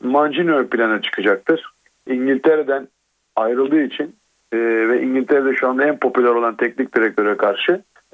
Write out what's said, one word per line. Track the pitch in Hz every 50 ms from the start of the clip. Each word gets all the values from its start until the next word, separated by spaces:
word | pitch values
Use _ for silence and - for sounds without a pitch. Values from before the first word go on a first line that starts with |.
Mancini | - 127 131 143 151 151 143 - 175 170
ön | 156 139 123 -
plana | - 113 117 110 110 101
çıkacaktır. | 92 - - - 92 104 98 98 - - - 160 - - _ _ _ _ _ _ - 127
İngiltere'den | 131 127 127 135 135 131 - 160 156 156 147 131 - - 127 - _ _ _ _ _ _ _ _ -
ayrıldığı | 110 110 113 120 127 135 135 151 156
için, | 143 123 - - 147 - - _ _ _ _ _ _ - 113
e, | 113
ve | 113 117 113 113 110 113 123 123
İngiltere'de | 127 131 131 131 123 - 147 139 135 135 127
şu | - - 127
anda | 127 131 139
en | 151 147 -
popüler | - 123 123 127 123 120
olan | 120 120 120 117 110
teknik | - 123 117 120 - 131 127 -
direktöre | 117 110 107 92 - 104 104 101 101
karşı, | 107 104 101 - - - 175 190 - _ _ _ _ _